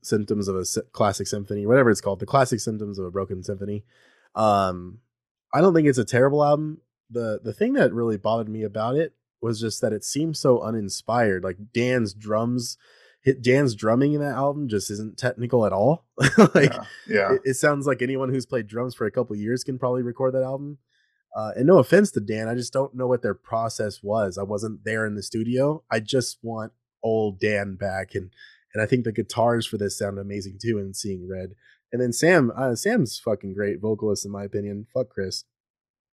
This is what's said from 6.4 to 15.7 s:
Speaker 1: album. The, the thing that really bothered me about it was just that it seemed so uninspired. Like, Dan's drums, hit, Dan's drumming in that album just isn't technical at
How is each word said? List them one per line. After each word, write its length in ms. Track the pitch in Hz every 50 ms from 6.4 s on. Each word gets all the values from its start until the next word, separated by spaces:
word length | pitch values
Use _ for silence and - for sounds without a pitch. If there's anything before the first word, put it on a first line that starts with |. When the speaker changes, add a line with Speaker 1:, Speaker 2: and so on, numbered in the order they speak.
| 147
Speaker 1:
album. 380 | 147 147 151 156 151 156 - _ _ _ _ _ _
The, 300 | 113 120 117 110 107 101
the 120 | - 110 107
thing 200 | - 208 247 277
that 200 | 277 165 117 92
really 240 | 117 117 113 110 98
bothered 320 | - 107 113 117 110 107
me 140 | 107 110 107
about 320 | 104 98 110 107 117 131
it 180 | 151 165 156 - _ _ _ _ _
was 200 | - 113 113 107
just 200 | 117 113 - -
that 120 | - 110 107
it 100 | 104 -
seemed 320 | - - 139 156 165 151
so 260 | - - 139 123 117
uninspired. 840 | - 110 113 110 104 95 - - - - 113 123 117 107 95 92 90
Like, 140 | 95 90 95 104 -
Dan's 420 | - 120 120 123 127 123 113 101 95
drums, 640 | 107 107 104 107 110 117 117 123 127 120 - - - _ _ _ _ _ _ _ _
hit, 200 | - 135 - 135
Dan's 340 | 117 120 127 139 147 127 110
drumming 380 | 101 107 110 117 127 139 147 147
in 60 | 147
that 160 | 147 143 123
album 320 | 120 139 143 143 147 147 123
just 220 | 107 101 92 -
isn't 260 | 104 101 107 110 92 -
technical 480 | - 123 - - 120 123 - 120 110
at 60 | 98